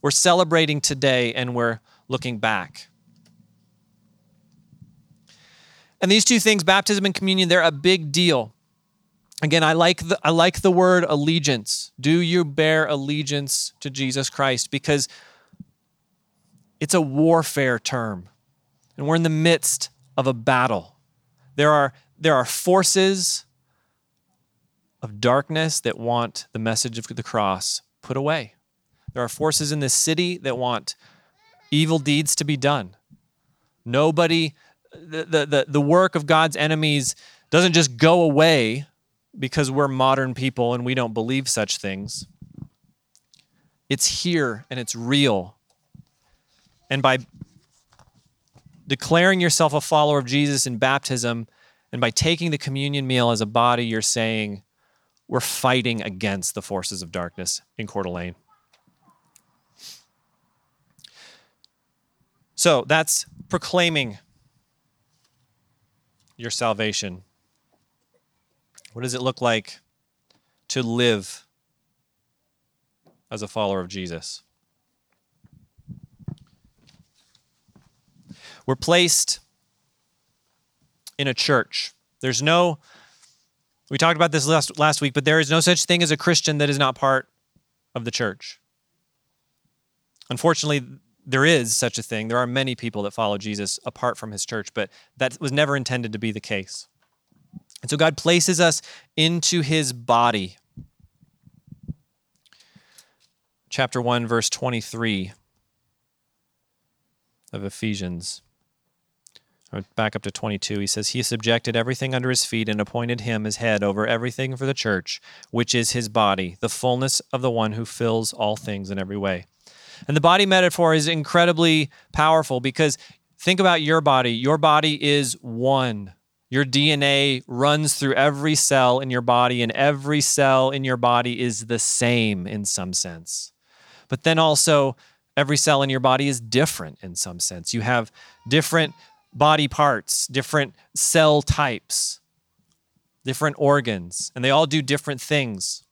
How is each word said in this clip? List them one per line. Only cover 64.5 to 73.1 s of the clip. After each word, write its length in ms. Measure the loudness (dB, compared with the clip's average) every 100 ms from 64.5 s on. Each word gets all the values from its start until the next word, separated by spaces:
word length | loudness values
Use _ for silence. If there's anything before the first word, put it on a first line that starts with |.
| _ _ _ _ _ _ _ _ _ _ _ _ _ _ _ _ _ _ _
your 140 | -10
salvation. 720 | -2 -2 0 -2 -4 -8 -12 _ _ _ _ _ _ _ _ _ _ _ _ _ _ _ -20 -20
What 80 | -10
does 120 | -8
it 80 | -4
look 180 | -4 0
like 380 | 0 0 -2 -20 _ _ _ _ _ _ _ _ _
to 140 | -6
live 640 | -4 0 2 2 -4 -16 _ _ _ _ _ _ _ _ _ _ _ _ _ _ _ _ _